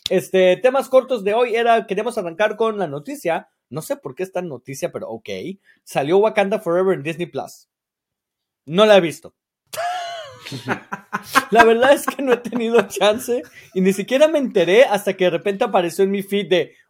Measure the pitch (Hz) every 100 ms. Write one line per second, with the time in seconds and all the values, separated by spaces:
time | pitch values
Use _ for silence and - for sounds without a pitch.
0 | - 180 - 190 185 180 247 262 240 262
1 | 254 247 196 214 247 220 233 226 214 196
2 | 220 226 175 165 214 208 226 214 170 143
3 | 147 285 170 165 - _ _ 135 156 -
4 | - 185 185 185 180 123 - 139 170 117
5 | - 113 - 95 127 190 _ _ - 165
6 | 139 190 214 214 196 208 175 170 190 165
7 | 143 160 170 131 95 - _ _ _ _
8 | _ _ _ _ _ _ - 170 214 196
9 | 170 143 - - _ _ _ - 698 719
10 | 698 679 587 494 - 131 127 185 - 196
11 | - - - 262 - 220 226 226 254 294
12 | - - 277 240 233 247 226 233 - -
13 | 202 220 247 240 - - - 185 190 190
14 | 196 262 311 320 254 196 170 196 269 202
15 | 202 190 180 165 202 196 240 202 175 165
16 | 196 196 196 202 180 175 147 _ _